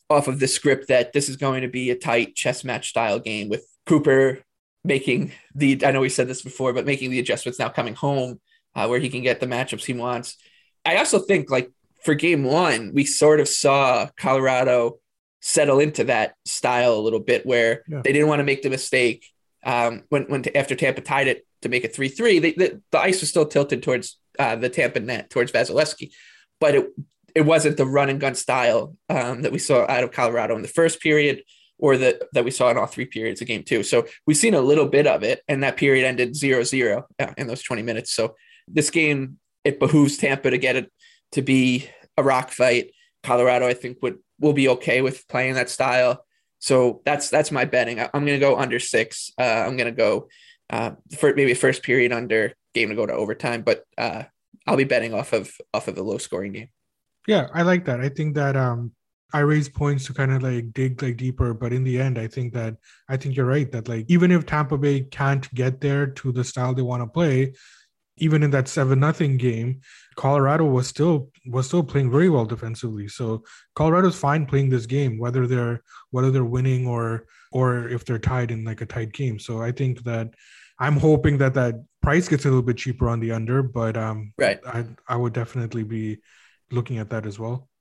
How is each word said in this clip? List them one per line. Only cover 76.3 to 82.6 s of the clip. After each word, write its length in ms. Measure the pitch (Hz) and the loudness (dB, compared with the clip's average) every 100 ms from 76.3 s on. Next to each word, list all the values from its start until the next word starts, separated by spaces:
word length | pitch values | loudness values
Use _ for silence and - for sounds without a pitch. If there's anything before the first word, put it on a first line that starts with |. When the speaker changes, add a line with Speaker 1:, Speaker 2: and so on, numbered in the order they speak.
Speaker 2:
they're 140 | 131 | 2
winning 420 | 120 127 131 127 127 | 0 0 0 0 -2
or, 400 | 120 113 113 - _ _ | -2 -4 -6 -10 _ _
or 360 | 127 127 123 120 | 0 2 0 -4
if 160 | 120 - | -6 -4
they're 120 | 117 | -4
tied 320 | - 127 117 | -2 -2 -2
in, 140 | 113 | -6
like, 160 | 113 110 | -8 -8
a 60 | 110 | -8
tight 260 | 120 110 | -8 -8
game. 260 | - 131 104 | -6 -6 -6
So 220 | - 113 | -8 -6
I 100 | 117 | -6
think 300 | 127 131 120 | -4 -4 -4
that 280 | 120 113 113 - _ - _ - | -6 -6 -6 -12 _ -20 _ -4
I'm 180 | 135 147 | 0 2
hoping 400 | 160 151 156 139 | 4 4 4 2
that 160 | 135 | 2
that 200 | 131 123 113 - _ | 2 0 -4 -12 _
price 280 | 143 165 175 | 2 2 2
gets 160 | 147 | 0
a 40 | 143 | 2
little 140 | 131 | 2